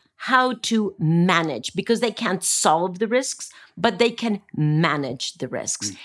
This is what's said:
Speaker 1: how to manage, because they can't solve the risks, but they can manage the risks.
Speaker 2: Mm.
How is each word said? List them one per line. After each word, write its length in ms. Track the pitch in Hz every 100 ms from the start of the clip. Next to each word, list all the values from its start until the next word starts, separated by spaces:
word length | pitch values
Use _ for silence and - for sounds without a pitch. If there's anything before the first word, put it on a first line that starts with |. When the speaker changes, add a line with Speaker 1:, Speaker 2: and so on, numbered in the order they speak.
| _ -
Speaker 1:
how 380 | - 254 254 247
to 320 | - 226 202 -
manage, 760 | 156 170 180 170 160 120 -
because 260 | - 190 226
they 100 | 233
can't 320 | - 220 185
solve 560 | - - 202 156 185 180
the 100 | 220
risks, 420 | 247 269 - - - - -
but 220 | 233 180
they 120 | 233
can 300 | 233 233 202 _ -
manage 800 | 151 151 165 147 135 120 -
the 140 | - 127
risks. 420 | 135 - - 104
Speaker 2:
Mm. 60 | -